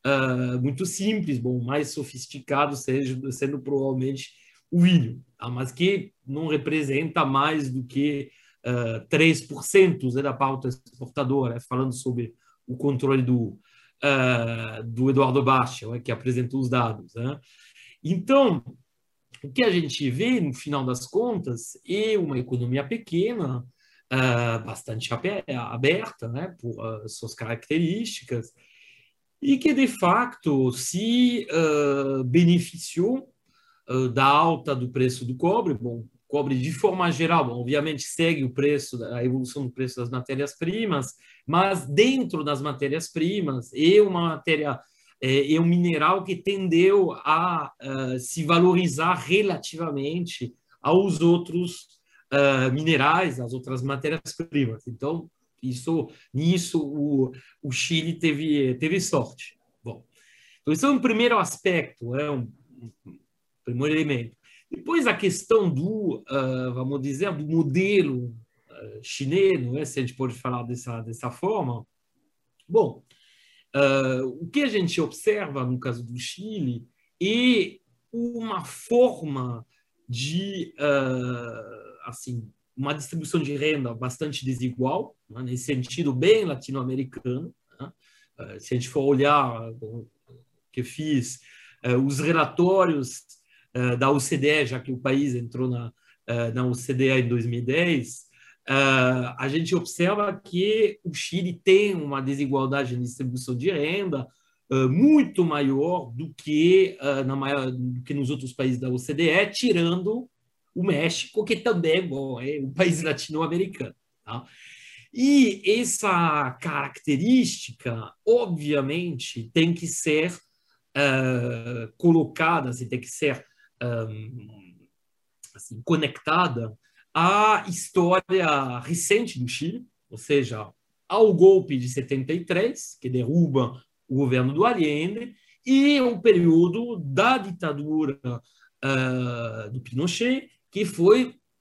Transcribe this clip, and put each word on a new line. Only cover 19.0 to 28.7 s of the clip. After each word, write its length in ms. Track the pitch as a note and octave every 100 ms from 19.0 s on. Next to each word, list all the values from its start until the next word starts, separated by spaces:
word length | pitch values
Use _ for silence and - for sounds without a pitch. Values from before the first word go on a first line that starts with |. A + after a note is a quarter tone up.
| _ _ _ -
o 100 | C#3
que 100 | C3+
a 80 | A#3
gente 400 | F3+ D3+ - C#3
vê, 300 | B2+ A#3 B3+
no 140 | D#3
final 320 | B2 D3+ C#3+ B2+
das 200 | B2 -
contas, 720 | F#3+ B3 G3+ C#3 A#2 - - -
é 320 | G3 A3 G#3+
uma 200 | D#3+ C3
economia 440 | B2+ B2 A#2+ C3
pequena, 800 | C#3 A3+ - E3+ G#3+ A#3 C#3+ B2 - _ _ _ _
eh, 500 | C3 B2+ A#2+ A#2+ A2+
bastante 520 | A2 G2+ - A2+ -
abe-, 320 | A#2 F#3 G3 -
aberta, 760 | B2+ A2 A#2+ C#3 F#3 A3 - A#2
né, 280 | B2 F#3 -
por, 160 | A#2+ G#2+
eh, 260 | A2 A2 A2
suas 260 | - A2
características, 1200 | - A#2 A#2 - D#3 E3 G3 A3+ - - A#2+ A2+ _ _